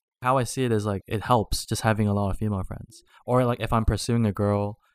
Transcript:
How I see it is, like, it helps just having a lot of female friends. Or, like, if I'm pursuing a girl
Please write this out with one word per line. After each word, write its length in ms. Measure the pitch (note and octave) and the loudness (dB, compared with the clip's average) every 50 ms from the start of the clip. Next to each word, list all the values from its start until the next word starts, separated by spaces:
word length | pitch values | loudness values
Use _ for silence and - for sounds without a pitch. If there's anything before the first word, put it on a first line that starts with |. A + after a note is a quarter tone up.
| _ _ _ _ | _ _ _ _
How 160 | - B2+ C3+ C3+ | -2 0 0 0
I 40 | A#2+ | 0
see 200 | - - C3 B2+ | -2 -2 -2 0
it 80 | A#2+ | 2
is, 120 | A2+ G#2+ G#2 | 0 0 0
like, 180 | G#2+ G2 F#2+ - | -2 -4 -4 -6
it 160 | - A2 G2+ | -6 -6 -6
helps 420 | - - B2 A2+ F#2+ - - - - | 0 2 2 2 2 0 -4 -6 -4
just 180 | - A2+ - | -4 -4 0
having 260 | - A2 G#2+ G#2+ G#2+ G#2 | 2 2 2 2 2 2
a 60 | G2+ | 2
lot 160 | G2+ G2+ G2 | 0 0 -2
of 80 | G2+ - | -2 -2
female 260 | A2 G#2+ G#2 F#2+ - | -2 -2 -2 -4 -6
friends. 380 | - - - - - - - - _ _ - _ | -8 -10 -14 -14 -16 -20 -20 -20 _ _ -14 _
Or, 200 | - B2 B2+ B2+ | 0 2 2 4
like, 160 | A#2+ B2 - | 2 0 -2
if 120 | A2+ - | -2 0
I'm 120 | A#2+ A2+ A2 | 0 2 2
pursuing 420 | - A2 G2+ - - A#2 A#2 A2+ | 2 0 0 0 0 2 2 2
a 60 | G#2 | 2
girl 460 | G2 - G2+ G2+ G#2 G2+ G2+ G#2 G#2+ - _ _ | 2 2 0 2 2 0 0 -4 -6 -10 _ _